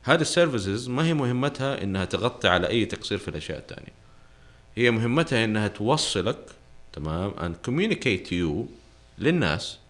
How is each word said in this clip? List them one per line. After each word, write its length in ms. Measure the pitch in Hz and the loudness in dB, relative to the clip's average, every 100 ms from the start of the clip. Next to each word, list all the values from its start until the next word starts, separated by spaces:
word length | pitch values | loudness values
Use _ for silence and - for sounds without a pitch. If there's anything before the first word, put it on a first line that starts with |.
هذه 180 | - 165 | 4 2
السيرفيسز 680 | 151 - 170 120 95 104 127 | 4 4 4 2 -2 -2 -2
ما 160 | 127 160 | 0 2
هي 80 | |
مهمتها 680 | 156 123 123 139 139 135 139 | 2 2 2 0 0 -4 -2
إنها 220 | 98 95 | -2 -2
تغطي 440 | 90 - 117 - 95 | 0 0 -2 0 2
على 200 | 87 90 | 4 2
أي 160 | 113 | 2
تقصير 340 | 104 104 - 101 | 0 -4 -4 -6
في 100 | - | -6
الأشياء 300 | 78 - 67 | -10 -8 -10
التانية. 340 | - - - - - - - - - - - - | -10 -16 -16 -20 -20 -20 -20 -20 -20 -20 -10 2
هي 140 | 120 | 4
مهمتها 540 | 113 117 135 160 120 | 4 2 2 2 2
إنها 240 | 113 107 104 | 2 2 0
توصلك، 720 | - 107 151 - 101 95 131 - - - - - | 0 0 2 2 0 0 -4 -10 -20 -20 -20 -16
تمام، 380 | - 78 80 98 - | -8 -4 -2 -4 -4
and 320 | 85 82 - | -8 -6 -4
communicate 600 | 139 220 185 - 95 - | 0 0 0 0 -2 -2
you 360 | 87 85 76 123 - - - - - | -2 0 -2 -6 -12 -20 -20 -20 -2
للناس 600 | 120 175 95 85 - - | 0 2 2 0 -4 -12